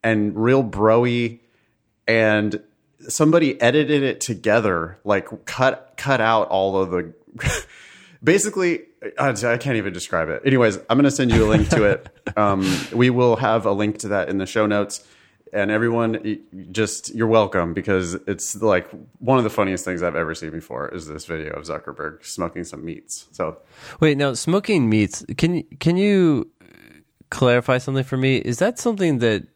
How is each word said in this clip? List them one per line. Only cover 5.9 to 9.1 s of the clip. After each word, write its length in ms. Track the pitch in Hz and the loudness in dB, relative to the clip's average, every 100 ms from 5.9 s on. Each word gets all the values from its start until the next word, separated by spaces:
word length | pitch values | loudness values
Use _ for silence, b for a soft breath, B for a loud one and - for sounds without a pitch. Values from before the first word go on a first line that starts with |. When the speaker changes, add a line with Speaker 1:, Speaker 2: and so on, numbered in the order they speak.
| - | -10
Speaker 1:
cut 240 | 139 131 | -2 2
out 280 | 110 113 - | 4 2 2
all 280 | 95 95 95 | 0 0 0
of 80 | 95 | 0
the, 240 | 90 82 - _ - | -2 -6 -16 _ -8
<laughs> 220 | B B B B B B B B | B B B B B B B B
basically, 580 | 123 190 208 190 180 165 - _ 107 | 2 4 2 0 -2 -2 -8 _ -12